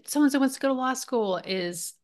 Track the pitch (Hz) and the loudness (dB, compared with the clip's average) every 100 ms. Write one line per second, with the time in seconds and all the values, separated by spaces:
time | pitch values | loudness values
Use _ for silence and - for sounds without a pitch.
0 | - 285 294 277 269 269 269 262 254 254 | -2 2 4 4 2 2 0 0 -2 -4
1 | - 240 202 180 196 185 175 175 - - | -2 -2 0 -2 -4 -4 -4 -6 -10 -12